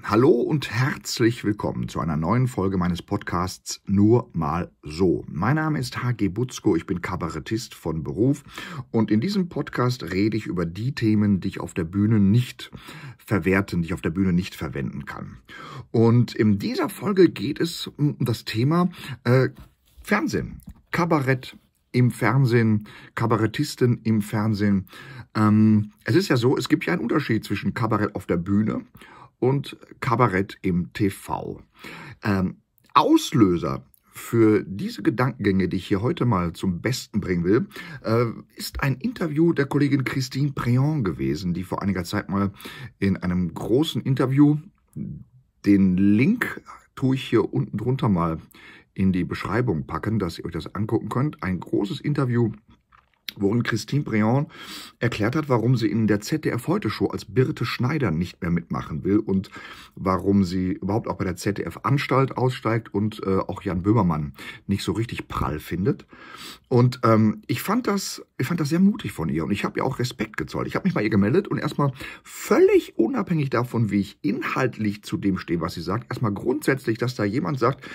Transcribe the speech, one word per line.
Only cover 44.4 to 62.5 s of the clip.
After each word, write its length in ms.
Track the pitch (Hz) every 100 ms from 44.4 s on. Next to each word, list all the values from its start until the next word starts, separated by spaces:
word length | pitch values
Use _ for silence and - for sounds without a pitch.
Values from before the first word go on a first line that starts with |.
| 147 151 - _ _ - - - - _ _ _ 101
den 300 | 101 95 90
Link 640 | 101 104 147 240 - - - - _
tue 220 | - 131 131
ich 80 |
hier 280 | - 117 -
unten 260 | - - 101
drunter 300 | 120 127 120
mal 300 | 90 82 80 - - - - _
in 180 | - 95
die 120 | 90
Beschreibung 600 | 80 - - 107 120 78 65
packen, 340 | 78 104 110
dass 180 | 90 -
ihr 60 |
euch 80 | -
das 200 | 82 -
angucken 340 | - 110 113 107
könnt, 340 | 120 147 -
ein 160 | 92 90
großes 420 | - - 196 147
Interview 520 | 151 147 131 120 117 - _ - _ _ _ _ - -
worin 240 | 98 120
Christine 400 | 120 113 - 139
Briand 460 | 139 110 107 131 156 - - - - -
erklärt 380 | 117 - 104 156
hat, 120 | 151
warum 280 | 120 113 127
sie 120 | 110
in 180 | 113 107
der 140 | 104
Z-D-F-Heute-Show 840 | - 156 - 120 - 202 151 - 101
als 180 | 95
Birte 400 | - 98 131 -
Schneider 460 | 120 - 123 156 117
nicht 300 | 80 90 -
mehr 100 | 85
mitmachen 540 | 85 - 65 - 78
will 140 | 87 101
und 320 | - 95 - - - - -
warum 500 | - 87 92 95 101
sie 280 | 90 92 92
überhaupt 360 | 98 92 110 117
auch 80 | -
bei 80 |
der 120 | 92 90
Z-D-F-Anstalt 1000 | 107 98 - - - 139 - 131 131 -
aussteigt 560 | 127